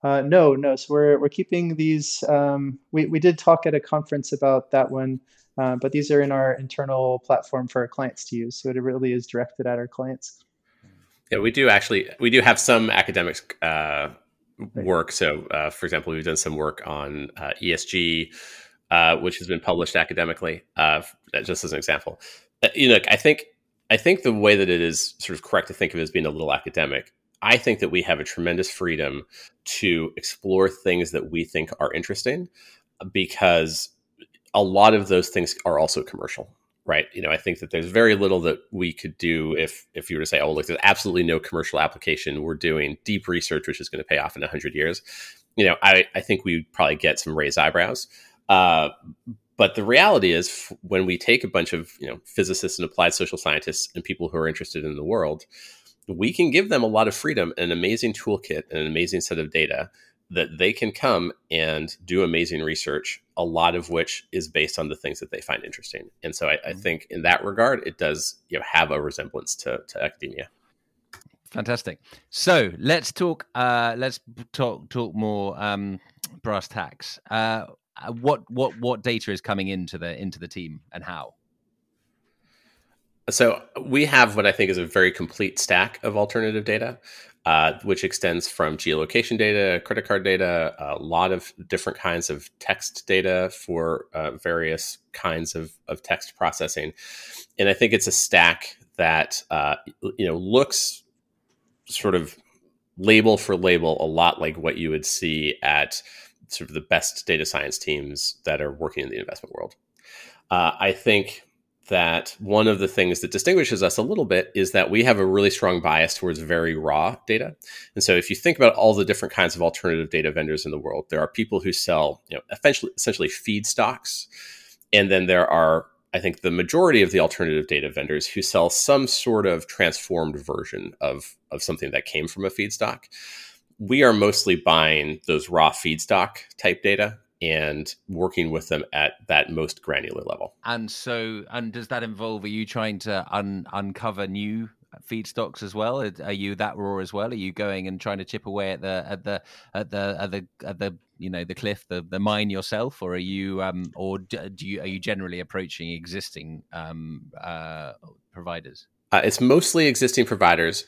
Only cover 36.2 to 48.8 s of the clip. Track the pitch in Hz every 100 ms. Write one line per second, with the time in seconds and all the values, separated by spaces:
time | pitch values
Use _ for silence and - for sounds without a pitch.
36.2 | - - - _ _ _ - 76 - -
37.2 | 78 78 - 85 85 85 85 101 113 101
38.2 | 98 92 82 78 _ 95 90 80 - 73
39.2 | 85 82 78 78 80 - _ 85 - 78
40.2 | 78 73 73 78 76 85 101 98 101 90
41.2 | 85 80 - 85 78 73 76 - - 73
42.2 | - 73 76 78 85 78 73 76 - 101
43.2 | - 87 - 78 - 76 - 78 - 76
44.2 | 71 - 76 78 73 73 80 87 - -
45.2 | - - _ - 98 - 98 95 - 95
46.2 | - 98 95 82 78 - 80 76 82 73
47.2 | - 78 73 78 76 87 92 127 - -
48.2 | _ _ - 95 92 82